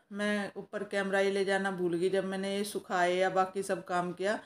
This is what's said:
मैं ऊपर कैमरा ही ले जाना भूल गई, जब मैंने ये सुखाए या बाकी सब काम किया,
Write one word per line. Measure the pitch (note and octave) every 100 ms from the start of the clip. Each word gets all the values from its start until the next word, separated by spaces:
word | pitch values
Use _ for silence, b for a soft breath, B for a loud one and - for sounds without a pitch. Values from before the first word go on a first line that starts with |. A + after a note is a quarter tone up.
| _
मैं | G3+ G#3 G#3 G3 G3+
ऊपर | - G#3
कैमरा | G#3 G3+ G3 G3
ही | G3
ले | G3
जाना | F#3+ G3 G3
भूल | F#3 F3+
गई, | E3+ F#3
जब | F#3+
मैंने | F#3+ F#3+ G3 G3
ये |
सुखाए | G#3 F#3+ - F#3 F3
या | F3+ F#3
बाकी | F#3 F#3 G3
सब | G3 F3+
काम | - F3+ F3+
किया, | E3+ F#3+ A3+